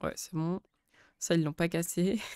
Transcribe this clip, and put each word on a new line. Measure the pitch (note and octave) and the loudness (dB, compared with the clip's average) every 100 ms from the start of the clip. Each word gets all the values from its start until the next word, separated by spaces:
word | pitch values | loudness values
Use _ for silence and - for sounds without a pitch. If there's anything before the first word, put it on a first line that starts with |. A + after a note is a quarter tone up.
Ouais, | D#3 - | -6 -6
c'est | - | -6
bon. | D#3+ E3 F#3 - _ _ _ - - | -4 -2 -2 -6 _ _ _ -20 -6
Ça, | - | 0
ils | E3+ | 2
l'ont | D3+ | 2
pas | D3+ E3+ | 0 0
cassé. | E3 E3+ - F#3 G#3+ - | 0 -2 0 2 0 2